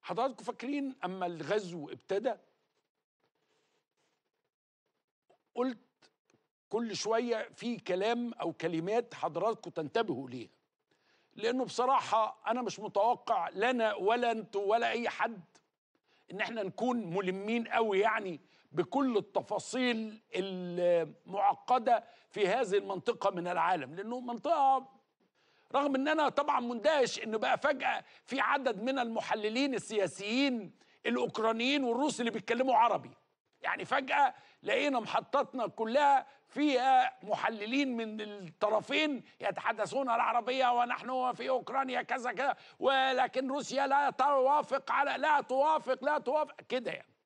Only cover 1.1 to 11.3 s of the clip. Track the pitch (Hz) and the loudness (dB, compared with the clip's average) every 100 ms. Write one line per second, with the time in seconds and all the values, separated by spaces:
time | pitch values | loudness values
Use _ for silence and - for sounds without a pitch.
1.1 | 190 180 170 156 208 185 170 147 - _ | -4 -4 -4 -2 -2 -2 -10 -12 -14 _
2.1 | 190 240 208 _ _ _ _ _ _ _ | -2 -2 -4 _ _ _ _ _ _ _
3.1 | _ _ _ _ _ _ _ _ _ _ | _ _ _ _ _ _ _ _ _ _
4.1 | _ _ _ _ _ _ _ _ _ _ | _ _ _ _ _ _ _ _ _ _
5.1 | _ _ _ _ - 254 233 _ _ _ | _ _ _ _ -4 -4 -4 _ _ _
6.1 | _ _ _ _ _ _ 214 233 190 208 | _ _ _ _ _ _ -4 -2 -4 0
7.1 | 226 240 226 - - 240 226 - 180 208 | 0 0 -4 -6 -8 -6 -6 -4 -2 0
8.1 | 240 240 233 165 160 165 165 170 220 240 | 0 -4 -6 -8 -4 -4 -2 0 -2 -2
9.1 | - 165 165 208 220 175 165 151 226 226 | -4 -4 -2 -2 -2 -8 -8 -2 -2 0
10.1 | 131 135 123 113 _ _ _ _ _ _ | -4 -6 -12 -14 _ _ _ _ _ _
11.1 | _ _ | _ _